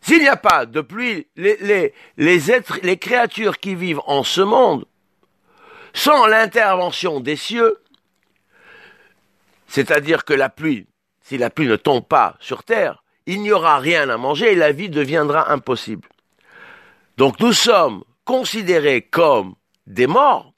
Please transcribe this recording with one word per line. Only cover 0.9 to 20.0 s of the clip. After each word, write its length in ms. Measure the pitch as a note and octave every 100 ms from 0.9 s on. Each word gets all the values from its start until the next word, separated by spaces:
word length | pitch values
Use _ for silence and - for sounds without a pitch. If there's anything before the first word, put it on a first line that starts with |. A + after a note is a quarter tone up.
| G#3 B3 F#3+ - -
les, 200 | F#3+ G#3
les, 340 | G3+ G3+ D#3 _ - -
les 340 | D3+ F3+ C#3+
êtres, 280 | B3 - -
les 160 | F3+ F#3
créatures 600 | - B3 A#3 - G#3+ -
qui 180 | G3 F#3
vivent 240 | F3+ D3 -
en 180 | C#3
ce 160 | - -
monde, 440 | G3 A3 A#3+ C#3 - _ _ _ _ _ _ _ _ - -
sans 320 | - C#4 D4 A3
l'intervention 960 | A3 A3 A#3 G#3 F#3 F3+ - F3 D3
des 160 | B2 D3+
cieux, 420 | - A3+ A3+ G#3 _ _ _ _ _ _ _ _ _ - - _ _ _ _ _ _ _ _
c'est-à-dire 560 | - B2+ D3+ C#3+ D#3
que 100 | -
la 140 | C#3 C3+
pluie, 380 | - D#3 B2 - _ _ _
si 160 | _ C3
la 120 | A#2+
pluie 180 | - C#3+
ne 80 | G#2+
tombe 280 | - B2+
pas 300 | - D3+ G2+ -
sur 240 | - B2
terre, 400 | - A3+ E3 - _ _ -
il 160 | F#3+
n'y 100 | G#3
aura 260 | G3+ D#3+ C#3+
rien 300 | C#3 E3+ C#3
à 80 | A2+
manger 360 | B2+ D3 A3+
et 40 | F#3
la 160 | D3+
vie 160 | C#3+ G3
deviendra 640 | D3 C3+ D#3+ D3 D3 -
impossible. 560 | C#3+ C3 B2 - G2+ - _ _ _ _ - - - _ _ _ -
Donc 220 | C3+ A2+
nous 140 | A3+
sommes 500 | - A#3 G#3 D#3 G2 - _
considérés 760 | - B3+ B3+ A3 F3+ F3 C#3+ B2+
comme 520 | - D#3 E3 B2 F#2+ - _ _ -
des 220 | G2+